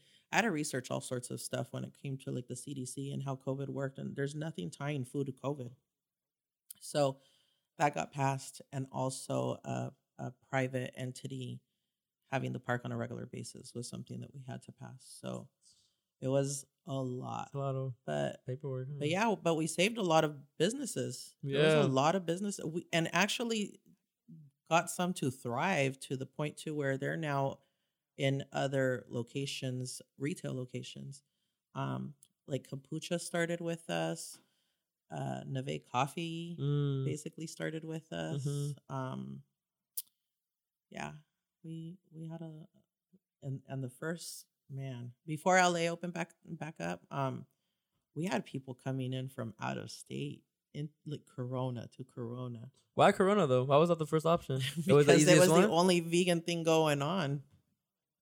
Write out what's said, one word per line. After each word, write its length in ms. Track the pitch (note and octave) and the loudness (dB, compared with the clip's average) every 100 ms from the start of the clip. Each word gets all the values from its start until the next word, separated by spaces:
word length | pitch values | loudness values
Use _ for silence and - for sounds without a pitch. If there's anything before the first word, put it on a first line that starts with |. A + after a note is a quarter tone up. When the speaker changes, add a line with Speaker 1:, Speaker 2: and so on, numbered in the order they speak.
| _ _ - | _ _ -2
Speaker 1:
I 40 | E3 | 2
had 60 | |
to 80 | A3 | 4
research 400 | D#3 D#3 C3 A#2+ | 2 0 -2 -2
all 100 | C3 | -4
sorts 300 | - B2+ - | -2 -6 -4
of 100 | B2+ | -8
stuff 320 | - B2+ B2+ | -6 -4 -4
when 120 | C3 | -6
it 100 | C3 | -8
came 220 | - C#3+ C3+ | -10 -8 -8
to, 120 | C#3 | -6
like, 160 | C3+ B2 | -6 -6
the 80 | B2+ | -10
C 180 | - | -8
D 100 | C#3 B2+ | -8 -8
C 260 | - C#3 | -8 -6
and 100 | C#3 | -4
how 140 | C3+ C3+ | -4 -4
covid 320 | - C3+ C3+ | -4 -4 -4
worked. 300 | C3 C#3 C3+ | -4 -6 -6
And 180 | C#3 B2+ | -8 -4
there's 180 | C#3 | -4
nothing 360 | D3+ D#3+ D#3+ F3 | -4 -8 -6 -8
tying 340 | - C#3+ D3 | -6 -4 -4
food 220 | B2 C#3+ C3+ | -4 -4 -4
to 60 | |
covid. 400 | C3+ C3 D3 B2 - _ _ _ _ _ _ _ _ - - | -4 -4 -4 -8 -14 _ _ _ _ _ _ _ _ -20 -18
So 380 | - D#3 C#3 C3+ _ _ _ _ _ - | -4 2 2 0 _ _ _ _ _ 0
that 160 | D3 | 0
got 180 | D3+ D#3 | 2 -6
passed. 500 | D3 C3+ C3+ - - - | 0 0 0 -6 -16 -10
And 140 | C#3 C3 | -8 -6
also 680 | C3+ C3 C3 - C3 B2+ - | -4 -4 -4 -4 -2 -2 -4
a, 280 | - B2 B2 - _ - | -4 -4 -6 -10 _ -12
a 140 | B2+ - - | -12 -12 -4
private 420 | C3+ C3 C3 B2 - | -2 0 -2 -6 -8
entity 640 | B2+ B2+ C3+ C3+ B2 B2 _ _ _ _ _ _ - | -10 -8 -10 -8 -8 -10 _ _ _ _ _ _ -6
having 200 | C#3 B2+ | -4 -2
the 80 | B2 | -6
park 220 | - B2 | -2 -2
on 80 | B2+ | -2
a 40 | A#2 | -4
regular 300 | A#2 A#2+ A#2+ | -4 -6 -10
basis 480 | - B2 - B2+ | -10 -12 -14 -14
was 140 | A#2+ A#2+ | -10 -10
something 320 | A#2+ B2 B2 | -10 -12 -12
that 140 | B2 | -12
we 80 | C#3 B2+ | -14 -12
had 160 | B2+ | -14
to 80 | B2+ | -14
pass. 440 | B2+ B2+ B2+ - - | -18 -18 -18 -20 -14
So 280 | B2+ B1 - _ _ _ _ _ _ - | -8 -8 -10 _ _ _ _ _ _ -8
it 80 | C3+ | 0
was 380 | C#3 C#3 C#3+ - _ - | 0 0 -4 -10 _ -8
a 80 | |
lot. 520 | C3+ C3 B2 B2+ A#2 - | -4 -4 -4 -6 -8 -8
Speaker 2:
It's 80 | |
a 40 | C#3 | -6
lot 160 | C#3 | -4
of 200 | C3 C3 B2 | -2 -4 -8
Speaker 1:
But, 400 | - D3 C#3+ - - | -4 -2 -2 -4 -10
Speaker 2:
paperwork, 420 | C3 C#3+ C3 C3 C#3+ | -8 -6 -6 -8 -2
Speaker 1:
but 100 | D3 | 0
Speaker 2:
huh? 20 | |
Speaker 1:
yeah, 240 | F3 A3+ F#3 | 2 2 2
but 120 | E3+ D#3+ | 2 2
we 100 | D#3+ | 0
saved 320 | - F#3+ A#3 | 2 2 4
a 40 | |
lot 220 | F#3 D#3+ | 6 6
of 120 | D#3 C#3+ - - | 6 0 -10 0
businesses. 760 | E3+ C4+ B3 - B2 C3 - - | 0 0 -4 -4 -4 -4 -12 -10
There 200 | C#3+ C#3 | -2 4
was 120 | D#3 | 6
Speaker 2:
Yeah. 100 | D#3 | 6
Speaker 1:
a 40 | C#3 | 6
lot 260 | C3 D3 | 6 4
of 120 | F#3+ E3 | 4 0
business. 340 | E3+ G3+ - | -2 -2 -4
We, 220 | - E3 - | -4 -6 0
and 200 | E3+ E3 | 0 2
actually 680 | E3+ G#3 - A#3+ A3+ G3+ - _ - _ _ _ D#3+ C#3+ _ - | 4 2 2 0 0 -2 -6 _ -20 _ _ _ -20 -20 _ 2
got 220 | E3 E3+ | 2 2
some 220 | - F3+ | 0 0
to 160 | F3+ C#3+ | 2 0
thrive 680 | B2 B2 A#2+ E3+ F3 C3+ C3+ | -2 -4 0 2 4 2 0
to 160 | - C3 | -6 -6
the 100 | C3 | -6
point 300 | - D3+ - | -4 -6 -4
to 160 | - | -6
where 220 | D3+ C#3 C3+ | -2 0 0
they're 200 | C#3 D#3+ | -2 -2
now 440 | D#3 C#3+ C3+ - _ _ _ _ _ - | 0 0 0 -2 _ _ _ _ _ -2
in 280 | C#3 C#3 - | 0 0 -2
other 520 | C#3 C#3 C#3 C3 B2 - | -2 0 2 2 0 -4
locations, 920 | B2 A#2 C#3+ C#3 - C3 B2+ B2+ - - - | -6 -4 -4 -6 -6 -6 -4 -6 -10 -14 -6
retail 360 | C#3 F#3 C#3+ | -4 -4 -6
locations. 680 | C3 B2+ B2 C3 C#3 - C#3 _ _ _ _ _ | -6 -6 -8 -10 -12 -14 -16 _ _ _ _ _
Um, 400 | C3 C3+ C3 C3 C#3+ _ _ - | -6 -4 -4 -8 -12 _ _ -6
like, 220 | C3+ - | -6 -6
Kombucha 520 | C#3 - D#3 - E3+ | -14 -8 -8 -4 -4
started 400 | - F3 E3+ E3+ | -2 -2 0 -2
with 280 | E3 E3 - | -4 -6 -4
us. 480 | E3 E3 E3 - - _ _ _ _ _ _ - | -2 -2 -4 -8 -16 _ _ _ _ _ _ -12
Uh, 320 | D#3+ C3+ C3 - | -6 -4 -6 -6
Neve 380 | C3 C3+ D3+ - | -6 -4 -6 -4
Coffee 640 | B2 C#3 - E3 E3 E3+ E3+ | -2 -2 -2 -6 -6 -8 -4
Speaker 2:
Mm. 460 | C#3 D3 C#3+ C3+ | 0 0 0 0
Speaker 1:
basically 420 | C3+ D3+ E3 D#3 D#3+ | -2 -4 -8 -10 -12
started 380 | - D#3+ D#3+ | -6 -6 -6
with 280 | D#3+ D#3+ - | -8 -10 -8
us. 320 | E3+ D#3+ D3 C3+ | -6 -4 -2 -2
Speaker 2:
Mm-hmm. 480 | C#3+ C#3+ C#3 - | -2 -4 -6 -8
Speaker 1:
Um, 480 | C3+ C3 C3 C3+ C#3 - _ _ _ _ - - _ _ _ _ _ _ _ _ | -6 -6 -6 -10 -12 -16 _ _ _ _ -12 -12 _ _ _ _ _ _ _ _
yeah, 220 | - - D3+ _ _ _ _ | -10 -10 -10 _ _ _ _
we, 360 | E3 E3 E3 F#3 _ | -16 -14 -14 -16 _
we 140 | D#3 D#3+ | -14 -12
had 160 | E3 | -12
a, 240 | E3 D#3 E3 _ _ _ _ F#3 _ _ | -14 -16 -20 _ _ _ _ _ _ _
and, 180 | C#3+ C3+ - | -10 -10 -8
and 160 | C3+ | -8
the 60 | C3 | -8
first 560 | - D#3+ E3 - - - _ - | -6 -6 -6 -8 -14 -18 _ -14
man, 420 | C3+ C3+ B2 A#2+ - - | -10 -8 -10 -12 -14 -8
before 320 | D#3 F#3+ F#3 | -2 4 6
L 180 | F3+ F3 | 6 4
A 120 | E3+ | 0
opened 240 | E3+ F3 | -2 -6
back, 200 | E3+ E3+ _ | -6 -8 _
back 320 | - E3 D3+ - | -14 -10 -10 -6
up, 260 | E3+ F3+ - | -6 -6 -6
um, 360 | - C3+ B2 - _ _ _ _ _ _ | -2 -2 -4 -10 _ _ _ _ _ _
we 100 | - F3 | -6 -2
had 200 | A3+ - | -2 -4
people 280 | C3+ C3 | -10 -10
coming 380 | B2+ C3+ C3+ B2+ | -10 -6 -4 -4
in 140 | C3 C3 | -4 -6
from 260 | - A#2 - | -8 -8 -6
out 180 | B2+ C3 | -6 -6
of 120 | A#2 | -8
state 540 | - - C3 C#3+ - _ _ _ | -14 -12 -8 -8 -10 _ _ _
in, 160 | D3 D3+ _ G#3 | -10 -10 _ -12
like, 200 | - _ | -12 _
Corona 640 | - B2 B2+ C3 A#2+ G#2 - | -10 -6 -4 -4 -4 -10 -14
to 80 | |
Corona. 680 | B2+ - A#2 B2 B2+ A#2 B2 _ _ | -16 -10 -10 -8 -10 -10 -14 _ _
Speaker 2:
Why 180 | - D#3+ | 4 6
Corona 340 | - F#3+ G#3 D#3 | 6 4 6 6
though? 160 | B2+ | 4
Why 120 | B2+ D3 | 6 6
was 120 | E3+ | 6
that 80 | E3 | 4
the 80 | D3+ | 2
first 200 | D#3+ D#3+ | 2 4
option? 340 | E3+ - C3 C3 | 2 2 -2 -2
Speaker 1:
<laughs> 200 | D3 D#3+ | -2 6
Speaker 2:
It 40 | |
was 140 | C#3+ C#3+ | 8 10
the 80 | |
Speaker 1:
Because 120 | D#3+ D3+ | 10 10
it 100 | - | 10
Speaker 2:
easiest 0 | |
Speaker 1:
was 160 | - | 12
the 140 | D#3+ G#3 | 10 8
Speaker 2:
one? 20 | |
Speaker 1:
only 320 | E3 F#3 F3 | 6 6 6
vegan 400 | E3 F3 F3+ E3+ | 4 2 4 2
thing 200 | E3 E3+ | 2 0
going 400 | E3 D#3+ D#3 C#3+ | 4 6 6 4
on. 400 | C#3 F#3+ C#3+ C#3+ - _ _ _ _ _ _ _ | 2 0 0 -2 -6 _ _ _ _ _ _ _